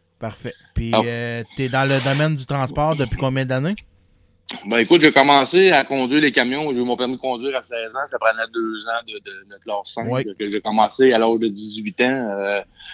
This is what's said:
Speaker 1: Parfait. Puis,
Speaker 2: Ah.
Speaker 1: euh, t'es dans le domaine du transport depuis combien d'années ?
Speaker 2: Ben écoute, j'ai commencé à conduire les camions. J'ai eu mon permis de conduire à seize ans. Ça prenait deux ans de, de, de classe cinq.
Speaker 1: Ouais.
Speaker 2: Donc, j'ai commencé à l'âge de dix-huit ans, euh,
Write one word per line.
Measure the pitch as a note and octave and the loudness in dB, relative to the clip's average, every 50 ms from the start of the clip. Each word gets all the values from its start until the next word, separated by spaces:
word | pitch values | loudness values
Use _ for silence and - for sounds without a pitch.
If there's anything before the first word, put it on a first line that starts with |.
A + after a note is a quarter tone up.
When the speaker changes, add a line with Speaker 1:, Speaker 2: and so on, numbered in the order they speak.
| _ _ _ - | _ _ _ -12
Speaker 1:
Parfait. | A2+ A2 G#2+ - - A#2+ - _ _ _ - | -12 -12 -12 -10 -14 -14 -14 _ _ _ -6
Puis, | - A#2 A2+ A2 | -6 -4 0 0
Speaker 2:
Ah. | A2 A#2 | 0 0
Speaker 1:
euh, | A#2 A#2 A#2 A#2+ A#2 A#2 A#2 A2+ - - | 0 -2 -6 -6 -6 -6 -8 -10 -10 -6
t'es | - C3 B2+ | -6 -4 -2
dans | C3 C3 C3+ | 0 0 2
le | C#3 C#3 C3 A#2+ | 2 2 0 0
domaine | C3+ C#3 C#3+ D3+ D#3 D#3 | 0 0 2 2 0 0
du | C3+ B2+ | -2 -4
transport | - C#3+ C#3 C3 B2+ - D3 D3 D#3 D#3+ | -4 -4 -4 -4 -2 -2 -2 0 0 0
depuis | D3+ C3 A2 - | 0 -2 -2 -2
combien | - C#3 C3 C3 C3+ C3 | -2 -2 -2 -2 -2 -2
d'années ? | B2+ B2+ C3 C#3+ F3 G#3+ - - _ _ _ _ _ _ _ _ _ _ _ _ - - - - | -2 -2 -2 -2 -2 -4 -6 -10 _ _ _ _ _ _ _ _ _ _ _ _ -16 -14 -12 -6
Speaker 2:
Ben | G2+ A2+ | 0 2
écoute, | A#2 A2+ - F3 E3+ | 2 4 6 6 6
j'ai | D#3 D3+ | 6 6
commencé | - C#3+ C3+ C#3+ C#3+ C#3 C3 - E3+ F#3 F#3+ F#3 | 6 6 6 6 6 4 4 4 4 6 6 6
à | D#3+ C#3 - | 6 4 2
conduire | - C#3 C3+ B2+ A#2+ C#3+ D3+ | 2 0 -2 0 2 2 2
les | D3+ C#3+ | 2 4
camions. | A2+ C#3+ A#2+ B2 C3 D3 D#3 D3 | 4 2 2 2 0 -4 -4 -2
J'ai | B2+ A#2+ | -2 -2
eu | B2 | 0
mon | B2 A#2+ | -2 -2
permis | A2+ B2+ A#2+ B2+ | -2 -2 -4 -4
de | B2 | -6
conduire | - C3 B2 A#2 B2 C#3 C3+ | -6 -6 -6 -4 -4 -4 -6
à | B2 | -6
seize | - - A#2+ A#2 A2+ A2+ A2 | -6 -8 -8 -8 -8 -8 -8
ans. | A2 C#3+ C#3+ | -8 -8 -6
Ça | C3 | -6
prenait | A#2 A2 A2 A2 A2+ A2+ A2+ A2+ | -2 0 0 0 0 -4 -6 -4
deux | A#2 A2+ A2 A2 G#2+ G#2+ | -6 -4 -4 -6 -8 -8
ans | A#2 A#2 A#2 A#2 | -6 -6 -6 -8
de, | A2 G#2+ | -10 -16
de, | G2+ F#2 G2+ G2 F#2+ G2 G2+ G2+ | -16 -14 -14 -16 -16 -18 -20 -20
de | F#2+ | -16
classe | - A2 G#2 G2+ G2 - - | -10 -8 -8 -8 -8 -10 -10
cinq. | A#2 A2+ A2+ | -8 -6 -4
Speaker 1:
Ouais. | B2+ C3 B2 | -4 -4 -4
Speaker 2:
Donc, | G#2+ F#2+ - | -6 -8 -8
j'ai | G#2+ G2+ G2+ G#2 | -6 -6 -6 -6
commencé | - A2 G#2+ A2 G#2+ G#2 - - C3 C3 | -4 -2 0 2 2 2 4 4 4 6
à | A#2+ A2+ | 6 4
l'âge | A2+ A2+ A2+ A2+ | 4 2 2 2
de | A#2 A2 | 0 -2
dix-huit | G2+ G2+ A2 G#2+ G#2 A2 G#2+ G#2 F2+ - | -4 -4 -10 -10 -10 -8 -8 -6 -2 0
ans, | B2 B2+ C3+ C3+ A#2+ G#2 | 0 0 0 -2 -4 -4
euh, | G2 G2+ G2 G2+ G2+ G2 F#2 _ _ - - - | -4 -4 -4 -2 -2 -4 -6 _ _ -20 -20 -20